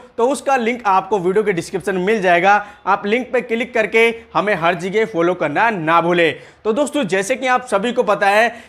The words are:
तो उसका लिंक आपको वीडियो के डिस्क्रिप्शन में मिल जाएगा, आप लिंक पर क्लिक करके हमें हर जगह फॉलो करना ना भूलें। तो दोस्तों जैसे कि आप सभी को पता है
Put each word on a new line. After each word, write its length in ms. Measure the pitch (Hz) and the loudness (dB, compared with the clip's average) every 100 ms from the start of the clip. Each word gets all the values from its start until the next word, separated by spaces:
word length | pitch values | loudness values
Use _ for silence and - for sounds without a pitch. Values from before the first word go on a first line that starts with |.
| - - | -8 -2
तो 100 | 240 | 0
उसका 260 | 277 277 262 | 0 0 0
लिंक 240 | 226 247 208 | 0 -2 0
आपको 320 | 190 190 208 | 0 0 -2
वीडियो 240 | 175 196 | 0 0
के 100 | 202 | 0
डिस्क्रिप्शन 420 | 170 - 190 202 185 | -2 -4 -6 -4 -2
में 100 | 185 | 0
मिल 160 | 226 | 0
जाएगा, 320 | 180 175 190 208 - - 185 | 2 4 4 2 0 -8 -2
आप 200 | 202 202 | -2 0
लिंक 260 | 240 247 | -2 -2
पर 80 | 254 | -4
क्लिक 320 | 240 226 247 | -2 -4 -2
करके 340 | 233 214 226 233 226 - | -2 0 2 2 0 -4
हमें 200 | 160 196 185 | -2 0 0
हर 200 | 170 180 | 0 0
जगह 300 | 185 208 220 | -2 -2 -2
फॉलो 280 | 170 170 175 | 0 0 0
करना 340 | 156 156 226 | -2 0 0
ना 300 | 196 156 170 | 0 2 2
भूलें। 340 | 170 175 160 131 - - 214 | 2 2 2 0 -12 -8 -2
तो 80 | |
दोस्तों 300 | 226 277 294 202 | -2 -2 -2 -2
जैसे 300 | 190 196 240 | -2 -2 -2
कि 120 | 262 | 0
आप 180 | 254 254 | -2 0
सभी 240 | 196 233 | -2 0
को 100 | 247 | 0
पता 240 | 208 202 202 | 0 2 2
है 240 | 208 233 - | 4 2 -2